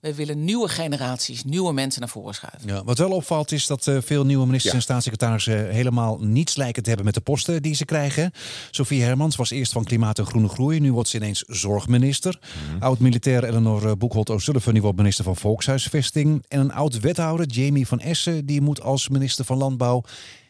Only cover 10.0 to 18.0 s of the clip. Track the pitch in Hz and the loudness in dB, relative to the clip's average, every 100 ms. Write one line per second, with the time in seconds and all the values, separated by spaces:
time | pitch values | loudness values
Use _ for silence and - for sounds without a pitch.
10 | 113 110 107 120 107 - 135 160 143 120 | 2 0 0 2 2 2 0 4 4 2
11 | 117 117 104 98 - 107 98 104 107 123 | 0 -2 -2 -4 -6 -6 0 0 4 4
12 | 131 139 185 180 - 82 73 82 120 127 | 4 2 -4 -6 -10 -12 -8 -2 0 4
13 | 127 117 139 127 120 113 113 107 107 104 | 4 4 2 2 2 2 2 2 0 0
14 | 120 107 107 110 - 147 117 110 104 92 | 0 0 0 -2 0 0 4 4 4 4
15 | 101 95 95 90 104 107 - 135 - 156 | 2 2 -2 -2 0 0 0 -2 0 0
16 | 131 156 147 151 - 143 135 - 147 120 | 0 2 2 2 -2 0 0 0 -2 0
17 | 117 175 165 160 165 117 139 143 127 120 | 0 0 -2 0 -2 0 2 2 2 -2